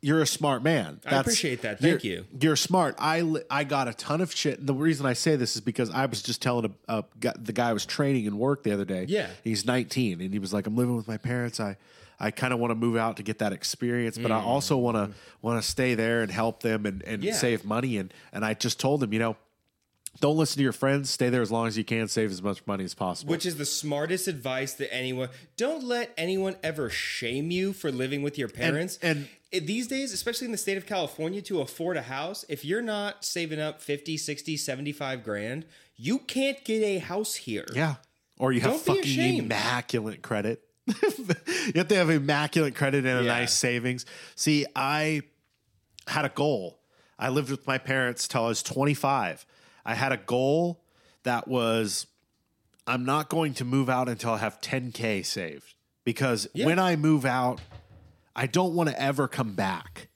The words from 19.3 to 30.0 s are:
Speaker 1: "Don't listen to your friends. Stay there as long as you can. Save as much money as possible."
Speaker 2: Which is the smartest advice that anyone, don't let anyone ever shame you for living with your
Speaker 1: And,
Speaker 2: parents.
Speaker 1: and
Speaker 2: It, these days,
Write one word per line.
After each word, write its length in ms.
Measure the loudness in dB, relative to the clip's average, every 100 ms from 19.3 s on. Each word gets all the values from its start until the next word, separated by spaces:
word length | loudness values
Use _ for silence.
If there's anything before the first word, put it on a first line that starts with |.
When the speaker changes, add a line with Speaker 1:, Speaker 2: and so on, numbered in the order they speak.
| -2 _ _ _ _ _ _ -16 0
Speaker 1:
"Don't 160 | 2 4
listen 220 | 2 2
to 40 |
your 80 | 0
friends. 380 | 2 2 2 0
Stay 180 | 0 2
there 140 | 2
as 80 | 2
long 160 | 0 0
as 100 | -2
you 60 |
can. 240 | -2 -2 0
Save 240 | 0 0
as 100 | 0
much 240 | -4 -4 -4
money 160 | -4
as 100 | -4
possible." 380 | -4 -4 -4 -4
Speaker 2:
Which 120 | -2
is 120 | -2 -4
the 100 | -4
smartest 640 | -4 -2 -2 -2 -2 -2
advice 460 | -4 -4 -4 -4
that 200 | -6 -6
anyone, 340 | -2 -2 -2 -6 -8 -16 -4
don't 260 | -2 -2
let 320 | -2 -2 -2 -4
anyone 380 | -2 0 0 -2
ever 260 | -4 -2 -2
shame 600 | -2 -4 -4 -2 -2 0
you 220 | 0 0
for 180 | -2 -4
living 320 | -2 -2 -2
with 160 | -2 -2
your 80 | -6
Speaker 1:
And, 60 | 0
Speaker 2:
parents. 420 | 0 2 -2 -2
Speaker 1:
and 260 | 0 0 -4 -16 _
Speaker 2:
It, 160 | -4 -2
these 200 | -4 -2
days, 260 | -4